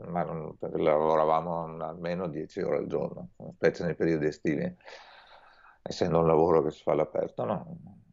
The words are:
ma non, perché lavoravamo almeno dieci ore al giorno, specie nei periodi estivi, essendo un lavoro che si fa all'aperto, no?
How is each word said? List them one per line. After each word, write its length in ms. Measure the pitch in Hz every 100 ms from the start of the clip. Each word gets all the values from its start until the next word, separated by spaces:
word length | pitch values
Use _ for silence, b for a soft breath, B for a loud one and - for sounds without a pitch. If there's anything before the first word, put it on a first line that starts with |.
| -
ma 140 | 87
non, 340 | 80 82 80 -
perché 180 | - 82
lavoravamo 1040 | 82 76 78 80 78 80 85 82 80 80
almeno 460 | 80 85 85 87 90
dieci 320 | 73 80 -
ore 160 | 71 71
al 80 | 71
giorno, 440 | 76 71 - - - -
specie 300 | - 85 -
nei 100 | 87
periodi 320 | 78 85 80 73
estivi, 500 | - 87 73 185 180 B B B B B B B B B B
essendo 360 | - - 90 82
un 60 | 82
lavoro 360 | 80 82 80
che 80 | 76
si 120 | -
fa 100 | -
all'aperto, 520 | 76 78 - 85 -
no? 340 | 117 101 - - - - _